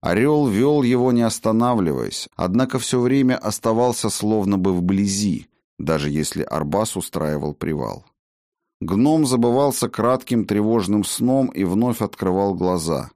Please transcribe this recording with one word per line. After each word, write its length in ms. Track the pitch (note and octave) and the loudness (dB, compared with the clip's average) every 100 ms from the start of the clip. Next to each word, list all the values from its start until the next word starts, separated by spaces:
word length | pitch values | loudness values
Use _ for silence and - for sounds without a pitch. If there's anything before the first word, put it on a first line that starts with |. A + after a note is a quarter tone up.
Орел 480 | - F#2 C3+ D3+ C#3+ | 0 0 2 2 2
вел 340 | G2+ C3+ D3+ | 2 2 2
его, 300 | B2 B2 B2+ | 2 2 2
не 100 | A#2+ | 2
останавливаясь, 1040 | A#2 - A2+ A2 A#2+ A#2+ F2 C2+ G#1+ - - | 2 0 0 2 2 2 0 -2 -4 -8 -12
однако 440 | - F2+ G2+ C3 C3 | -4 -2 0 0 -2
все 220 | A#2 B2+ | -2 0
время 360 | A#2+ C3+ B2+ B2+ | 2 2 2 0
оставался 720 | G#2+ - A#2 A2+ B2 A#2 A2 | -4 -4 0 2 2 0 -4
словно 460 | - G#2 A2 G2 G2+ | -2 0 0 2 0
бы 160 | F#2 | 2
вблизи, 760 | F2+ F2+ F#2+ G2+ G2 G#2 E2 - _ _ _ | 0 2 0 0 0 0 -2 -6 _ _ _
даже 300 | - D#2 D2 | -2 0 0
если 340 | D2 D2+ - | -2 -2 -4
Арбас 540 | - D#2 D2+ F#2+ A2 G2 | -4 -4 -2 -2 -2 -4
устраивал 580 | E2+ - D2+ D2+ D2+ | -6 -4 -2 -2 -6
привал. 520 | D2 E2 D2+ A#1 - _ _ _ _ _ _ _ _ | -6 -6 -4 -6 -10 _ _ _ _ _ _ _ _
Гном 460 | E2 G2 C3+ D#3+ C#3+ | -4 2 2 4 2
забывался 600 | B2 A#2+ B2 C#3+ B2+ A2+ | 2 2 2 0 0 -4
кратким 580 | - A2+ C3 - A#2+ F#2+ | -2 0 0 0 -2 0
тревожным 580 | G#2 G#2+ A2+ F#2 G#2 | 0 2 0 2 0
сном 440 | F#2+ - A#2 C3 B2+ | 0 -2 0 2 0
и 160 | - | 0
вновь 360 | F#2 F#2+ B2 A#2 | 0 2 0 -2
открывал 540 | G#2 - F#2+ F#2 G2 | -4 -2 -2 0 0
глаза. 560 | F2+ F2+ F2+ D#2+ D2+ B1 | 0 0 0 0 -4 -4